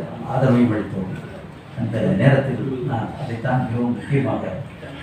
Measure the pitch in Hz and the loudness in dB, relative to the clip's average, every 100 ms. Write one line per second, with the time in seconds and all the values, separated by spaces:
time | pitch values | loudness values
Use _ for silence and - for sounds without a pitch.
0 | - - - 131 131 120 113 107 92 95 | -8 -8 -4 2 4 6 6 4 -2 -4
1 | 92 - - - - - - - 113 113 | -4 -6 -10 -12 -14 -16 -12 -4 -2 0
2 | - - 135 135 131 - - - - 113 | 2 4 6 6 4 0 -2 -4 -2 -2
3 | 98 - 113 113 131 131 120 117 120 - | -4 -6 -6 -4 0 0 0 0 0 -2
4 | - 139 - - - - - - - - | 0 0 2 -2 -4 -6 -10 -12 -14 -12